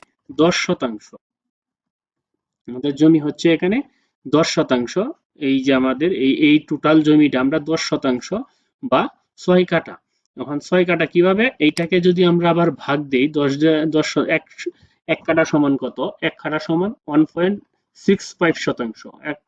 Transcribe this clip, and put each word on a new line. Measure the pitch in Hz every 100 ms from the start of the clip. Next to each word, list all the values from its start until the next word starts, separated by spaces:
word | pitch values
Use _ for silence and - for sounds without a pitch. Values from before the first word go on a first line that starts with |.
| - _ -
দশ | 135 160 -
শতাংশ, | - 175 127 107 - - _ _ _ _ _ _ _ _ _ _ _ _ _ _ -
আমাদের | 123 139
জমি | 139 156 160 147
হচ্ছে | 147 170
এখানে | 160 185 226 - _ _ _ -
দশ | 147 165
শতাংশ। | - 143 127 120 - 240 - _ -
এই | 139 135
যে | 131
আমাদের | 131 131 127 165
এই, | 151 135 127 151
এই | 151 -
টোটাল | 147 151 156
জমিটা | 151 151 147 131
আমরা | 131 156
দশ | 151 160 -
শতাংশ | 151 139 123 - 214 269 _ _ _
বা | - - 226 - _ _
ছয় | - 180
কাঠা। | 180 117 - 87 _ _ _ -
এখন | 131 147
ছয় | - 180
কাঠা | 180 165 160
কিভাবে? | 175 185 196 247 -
এইটাকে | 196 196 165 185
যদি | 175 180
আমরা | 180 170 170
আবার | 170 165
ভাগ | 135 - 147 143
দেই, | 131 143
দশ | 151 143 139
দে-, | 160 156 160
দশ, | 151 147 - -
এক, | - - - - - _ _ -
এক | -
কাঠা | - 160
সমান | 160 156 147 135
কত? | 123 - 151 -
এক | 156 -
কাঠা | 156 151 -
সমান | 165 196 233
ওয়ান | - 147
পয়েন্ট | 156 - 180 202 - _ _ _
সিক্স | - 196 - -
ফাইভ | 170 156
শতাংশ। | - - 117 110 110 - 151
এক | 147